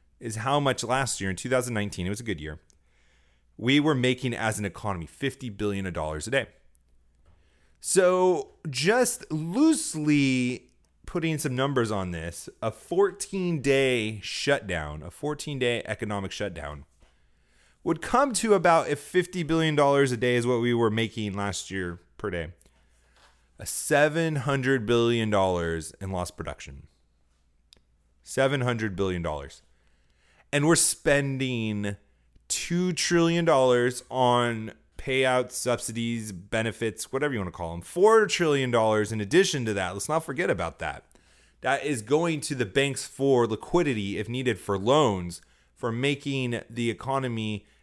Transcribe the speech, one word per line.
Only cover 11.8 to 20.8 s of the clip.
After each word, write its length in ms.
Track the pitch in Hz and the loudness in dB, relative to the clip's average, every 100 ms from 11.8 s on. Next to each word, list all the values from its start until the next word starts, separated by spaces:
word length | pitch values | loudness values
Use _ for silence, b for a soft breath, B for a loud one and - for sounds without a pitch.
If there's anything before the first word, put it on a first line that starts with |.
| 113 | 0
on 200 | 104 92 | -2 -4
this, 360 | 85 82 - - - | -6 -8 -10 -14 -8
a 80 | 135 | -8
fourteen-day 1500 | - - 175 196 - - 190 180 160 131 135 135 123 110 110 | -8 -4 2 2 0 -8 -4 -2 -2 2 4 4 2 -2 -6
shutdown, 800 | - - - 139 104 85 76 76 | -10 -6 -2 -2 -2 -6 -4 -8
a 80 | 76 | -12
fourteen-day 720 | - 143 151 - 139 123 117 - | -8 -6 -6 -8 -2 0 0 -4
economic 460 | 107 107 101 98 | -6 -4 -4 -6
shutdown 540 | - 101 82 73 73 71 _ _ _ _ _ _ _ _ _ | -6 -8 -8 -12 -12 -16 _ _ _ _ _ _ _ _ _
would 160 | - 165 | -4 -2
come 340 | - 240 277 | 2 2 2
to 200 | 208 220 | 0 2
about, 340 | 202 175 165 135 | 4 6 4 2
if 120 | 147 | -4
fifty 420 | - 185 175 180 | -2 -2 -2 -4
billion 320 | 151 160 160 147 | -2 0 2 4
dollars 360 | 143 139 139 | 4 4 2
a 60 | 120 | 2
day 180 | 123 123 | 2 2
is 100 | 120 | 2
what 160 | 123 | 0
we 140 | 120 | 2
were 160 | 120 | 2